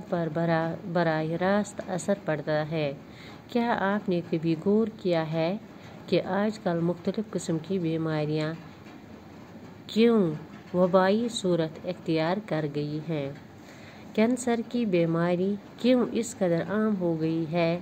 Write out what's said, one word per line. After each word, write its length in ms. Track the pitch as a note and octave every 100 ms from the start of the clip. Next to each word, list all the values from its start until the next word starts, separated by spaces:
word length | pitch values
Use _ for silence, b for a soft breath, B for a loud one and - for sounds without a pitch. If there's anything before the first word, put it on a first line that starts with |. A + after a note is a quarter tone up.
| G3
پر 200 | F3 E3
برا-، 400 | E3 E3+ E3 E3 E3 F#3+
براہ 320 | E3+ E3 D#3 D#3+ E3+
راست 400 | F#3 G#3 G3 - -
اثر 260 | F#3 - G3
پڑتا 460 | - D3+ D#3 D3+ D3+
ہے۔ 220 | E3 C#3+ C3+ - B B B -
کیا 280 | A#3+ A#3 -
آپ 280 | F#3+ G#3 G3+
نے 120 | F3 E3
کبھی 240 | E3 E3 D#3+
غور 220 | G3 G#3+ A3 A3
کیا 300 | F#3 E3 D#3
ہے 240 | E3 E3 G#3+ - B B B -
کہ 160 | F3
آج 360 | - F#3 G#3+ G#3+
کل 220 | F3+ E3+
مختلف 500 | E3+ E3+ G3 G3+ G#3
قسم 260 | F3 - D#3+
کی 200 | D#3+ F#3+
بیماریاں 760 | E3 D#3+ D#3+ D#3 D3+ D#3 D#3 E3 - - - - - - - - - - - - -
کیوں 460 | G#3+ A#3 A3+ E3+ D3+ - - - F3+
وبائی 520 | F3+ F#3+ F#3+ G#3+ A#3+
صورت 480 | - F#3 E3+ D#3+ D#3
اختیار 520 | F3+ F3 - D#3+ D#3+ G3+ -
کر 200 | D#3 D3+
گئی 260 | D3 D3 D3+ D3+
ہیں؟ 220 | D3+ C#3 C#3+ - - B B B B B
کینسر 480 | - A3+ B3 A#3+ A#3 A3+
کی 160 | A#3+ A3
بیماری 680 | F3 E3 E3 F3 F3 G3 G3+ - -
کیوں 280 | A#3+ B3+ G#3+
اس 220 | A3 A3+ -
قدر 240 | F#3 E3 E3
عام 260 | G#3+ A3 G3
ہو 200 | E3+ D#3+
گئی 240 | D#3+ E3 D#3
ہے؟ 260 | E3+ E3 F3